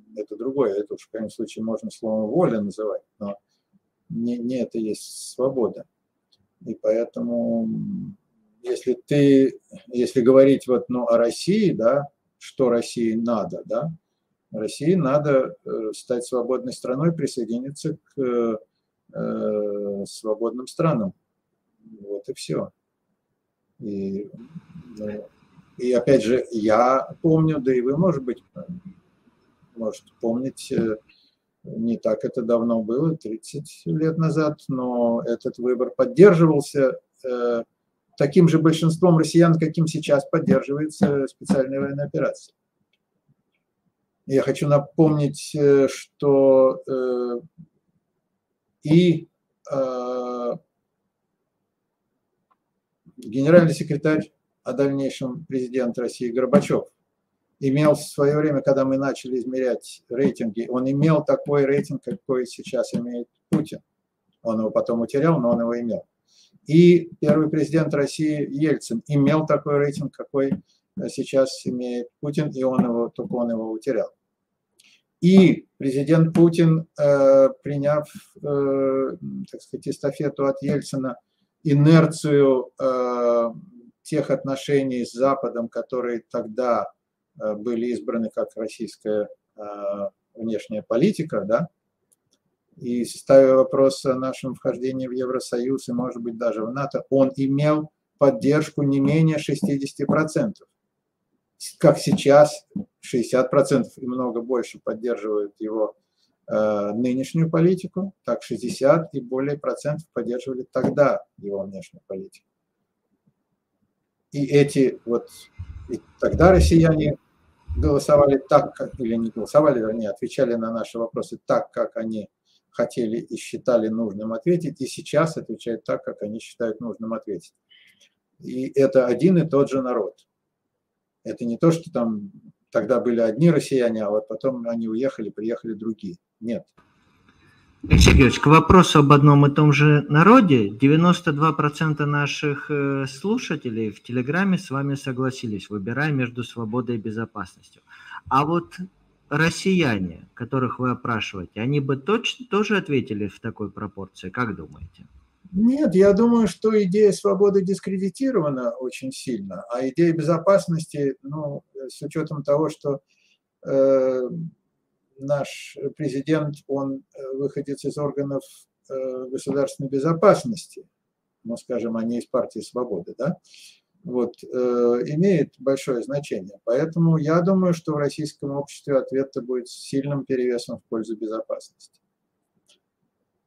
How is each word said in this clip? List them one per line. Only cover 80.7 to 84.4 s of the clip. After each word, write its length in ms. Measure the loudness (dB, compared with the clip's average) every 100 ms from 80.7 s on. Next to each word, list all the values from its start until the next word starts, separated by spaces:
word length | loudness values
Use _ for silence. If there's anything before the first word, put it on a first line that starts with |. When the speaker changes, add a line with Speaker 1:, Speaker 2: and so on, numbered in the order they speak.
| -4 -4 -6 -6 -10 _ _ _ _
Speaker 1:
инерцию, 1080 | 0 4 6 6 6 0 0 4 4 4 0 -4
э, 720 | -2 -2 -2 0 2 2 0 -4 -18 -20 -20 _
тех 280 | -6 -4 -2
отношений 720 | -2